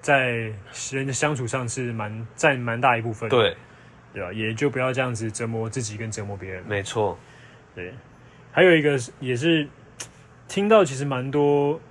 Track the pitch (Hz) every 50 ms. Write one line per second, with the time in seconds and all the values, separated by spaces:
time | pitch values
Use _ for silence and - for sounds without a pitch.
0 | - - 147 139 131 123 120 117 113 110 107 101 95 - - - - - 135 135
1 | 135 139 127 117 - 151 151 123 127 110 - 135 127 117 - - 127 120 117 113
2 | 110 107 107 113 113 113 - - - 156 139 127 120 120 113 117 127 135 120 113
3 | 110 120 110 107 113 110 120 120 110 98 - - - - - - - - - -
4 | - - - 104 95 87 95 110 110 110 113 113 143 143 135 131 127 131 127 131
5 | 131 127 120 110 113 110 107 - 120 113 113 113 113 113 107 131 120 104 107 104
6 | 113 110 104 110 104 98 101 95 92 95 92 92 92 - 104 101 95 - - 117
7 | 107 98 82 - - - - - - - - - - - _ - 90 90 - -
8 | - - - - - - - - - - - 156 180 185 170 160 143 147 143 135
9 | 117 - - - 139 127 127 117 135 170 165 156 147 139 - - - - - -
10 | - - - - - - - - - - - 196 202 208 220 214 190 143 135 131
11 | 143 143 139 127 127 139 135 147 147 143 143 143 143 143 151 165 - -